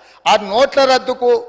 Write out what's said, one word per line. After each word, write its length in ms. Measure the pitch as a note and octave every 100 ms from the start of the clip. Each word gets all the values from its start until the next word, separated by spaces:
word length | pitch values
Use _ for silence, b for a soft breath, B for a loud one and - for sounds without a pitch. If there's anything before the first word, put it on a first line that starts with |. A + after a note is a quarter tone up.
| b b E3
ఆ 100 | G#3+
నోట్ల 480 | G3+ G#3 C#4 -
రద్దుకు 460 | C4+ B3+ - B3 A#3+ A#3